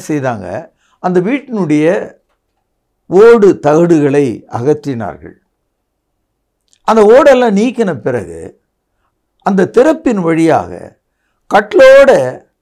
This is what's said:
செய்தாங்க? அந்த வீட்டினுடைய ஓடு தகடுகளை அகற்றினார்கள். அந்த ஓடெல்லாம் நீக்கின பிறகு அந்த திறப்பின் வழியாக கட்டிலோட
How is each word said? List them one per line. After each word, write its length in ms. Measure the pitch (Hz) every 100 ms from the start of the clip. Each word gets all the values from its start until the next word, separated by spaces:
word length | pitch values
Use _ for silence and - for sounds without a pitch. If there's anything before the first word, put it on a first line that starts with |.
| -
செய்தாங்க? 640 | 151 131 113 92 104 165 _ _ _
அந்த 200 | 180 180
வீட்டினுடைய 920 | 180 277 - 220 170 151 156 202 - - _ _ _ _ _ _ _ _ -
ஓடு 540 | 170 226 233 202 -
தகடுகளை 840 | 143 151 175 165 147 143 139 107 -
அகற்றினார்கள். 840 | 113 123 151 143 123 101 76 85 - _ _ _ _ _ _ _ _ _ _ _ _ _ _
அந்த 200 | - 226
ஓடெல்லாம் 520 | 208 247 302 254 240 196
நீக்கின 440 | 247 226 214 143
பிறகு 640 | 110 120 87 80 87 - _ _ _ _ _ _ _ _
அந்த 280 | - 196 180
திறப்பின் 520 | - 285 320 302 208
வழியாக 760 | 165 165 165 135 90 87 85 _ _ _ _ _ -
கட்டிலோட 880 | 202 214 - 523 539 269 190 127 131 _ _